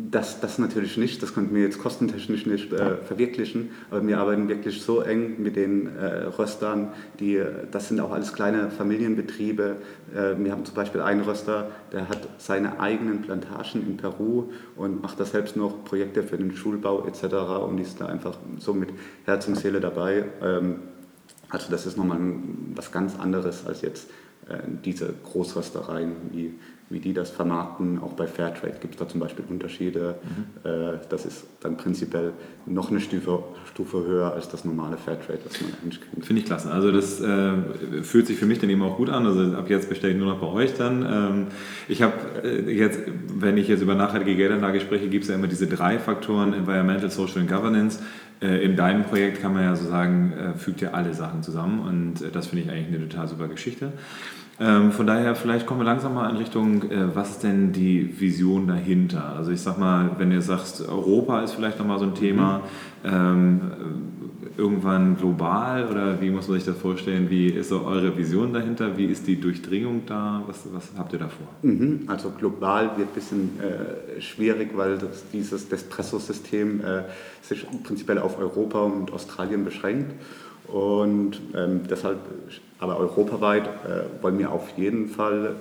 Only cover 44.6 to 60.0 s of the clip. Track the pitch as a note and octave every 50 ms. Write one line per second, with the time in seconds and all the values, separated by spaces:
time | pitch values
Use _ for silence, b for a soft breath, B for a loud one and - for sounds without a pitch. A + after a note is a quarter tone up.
44.6 | G2+ G2 F#2+ G2 G2 - G#2 G2+ G2+ G2 G2 G2+ G2 G2+ F#2+ F#2+ G2 F2+ F2+ F2+
45.6 | F#2+ E2+ F#2+ F2 F2 F#2 A2 A#2 A#2 - G#2+ - - - G#2+ G#2 G2+ G2+ G2+ G2+
46.6 | F#2 F#2 F#2+ F#2 F#2 F#2 F#2 F#2+ G2+ F#2+ - G2 F#2+ F#2 - G2 F2 E2+ F#2 G2+
47.6 | G#2+ A2+ A2 G#2+ G#2+ G#2+ G#2+ - B B B B B B B - G2+ F#2+ F#2 F2
48.6 | G2 F#2+ F#2+ F#2 F2 F2+ G2+ G#2+ G2+ - - G2+ G2 G2 F#2+ - - G2 F#2+ F#2+
49.6 | F#2 F2+ F2+ E2 F2 E2+ F2 F2 F2+ F2+ F2+ F2+ F2 F2+ D#2+ E2 E2+ F2 E2 -
50.6 | - - F2 - G2 E2+ F2+ F2+ F2 E2+ D#2+ D#2+ D#2+ D#2+ E2 D#2+ D#2+ E2+ D#2+ E2
51.6 | E2 F#2 G#2+ A2 - F#2 F2+ F2 E2+ E2+ E2 E2+ D#2+ E2 - F2 E2 - F2 F2
52.6 | D#2+ D#2+ E2 D#2+ D#2+ E2 E2+ D#2+ D#2+ D#2 D#2 F2 E2 D#2+ E2 D#2+ E2 D2+ D#2 -
53.6 | - A#2+ B2 - C3+ C#3+ C#3 C#3+ B B B B B B B B B B B -
54.6 | A2+ A2 G#2+ G#2 G#2 G#2+ G2+ - A2 G#2+ A2 A#2 A#2+ A#2+ A#2 - A#2+ A#2 A#2 A#2+
55.6 | A#2+ - C3 B2+ A#2 A#2 B2 C3+ C3 C3+ B2+ B2 A#2 G#2+ A2+ G#2+ A2+ A2+ - A2+
56.6 | A2 A2 G#2 G#2 G2 G#2 G#2 G2 F#2 F2+ D#2+ G2 G2+ - - - - G#2 G2 G2
57.6 | G2 F#2+ F2 F#2+ F#2 F#2 F2+ F2 - F2 F2 - G2 F#2 F2 F2 F#2 F#2 F#2+ G2
58.6 | F#2+ F2+ F2+ F2 F2 F2+ F2+ F2+ F#2 E2+ F2+ D#2+ D2 D2 C#2+ D2+ D#2+ E2+ F2+ F2
59.6 | - F#2+ F2+ F#2+ F#2+ F#2 F#2 F2+